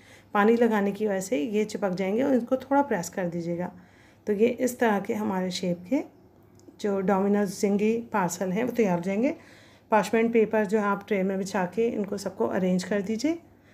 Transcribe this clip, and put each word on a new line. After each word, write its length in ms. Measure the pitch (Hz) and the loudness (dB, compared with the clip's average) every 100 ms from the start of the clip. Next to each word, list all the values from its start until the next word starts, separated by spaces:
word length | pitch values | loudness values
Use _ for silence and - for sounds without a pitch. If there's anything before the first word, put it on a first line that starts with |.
| - - - | -20 -20 -2
पानी 220 | 208 208 233 | 4 4 6
लगाने 340 | 233 214 202 | 4 2 0
की 140 | 196 214 | 0 -2
वजह 140 | 190 | -2
से 180 | 185 269 | -2 -2
ये 260 | 269 208 | -2 -2
चिपक 260 | 214 196 196 | -2 -2 -4
जाएंगे 320 | 180 190 220 | -2 -2 0
और 120 | 277 | 2
इनको 220 | 254 233 262 | 0 0 -4
थोड़ा 240 | - 277 | 0 0
प्रेस 260 | 277 196 175 | 2 -2 -4
कर 200 | - 175 | -6 -4
दीजिएगा। 420 | 170 170 170 180 - - - - - - | -4 -4 -4 -6 -10 -20 -20 -20 -10 -4
तो 60 | |
ये 160 | 202 233 | 2 2
इस 300 | 240 254 240 | 2 -2 0
तरह 200 | 233 202 | 2 2
के 140 | 196 | -2
हमारे 360 | 208 214 190 185 | -4 -2 -2 -2
शेप 320 | 180 180 175 | -2 -2 -4
के 180 | - 277 - - - _ - - - - | -2 -4 -4 -12 -20 _ -20 -20 -20 -6
जो 200 | 208 196 | -2 0
Domino's 580 | 190 190 202 208 202 - | 2 2 4 2 0 0
जिंगी 320 | 202 202 214 226 233 | 0 2 2 0 -2
पार्सल 380 | 208 175 - 190 | -2 -2 -2 -2
हैं 140 | 185 | -2
वो 80 | 247 | 0
तैयार 260 | 240 208 175 | 0 2 0
हो 40 | |
जाएंगे। 320 | 180 196 269 339 - - - - - | -2 0 0 -2 -10 -20 -20 -20 0
पार्चमेंट 420 | 214 190 226 233 | 0 2 2 4
पेपर 320 | 233 214 220 202 | 4 2 2 0
जो 140 | 220 | 0
आप 220 | 202 196 - | 0 -2 -2
ट्रे 160 | 202 | -2
में 140 | 190 190 | 0 -2
बिछा 260 | 190 202 180 | -4 -4 -2
के 200 | 226 233 | 0 -2
इनको 280 | 233 202 202 | -2 -4 -6
सबको 280 | 190 185 233 | -6 -4 -2
अरेंज 360 | 208 185 185 | 0 0 0
कर 160 | - 208 | 0 -2
दीजिए। 360 | 196 220 302 339 - - _ | -2 -2 -2 -2 -8 -20 _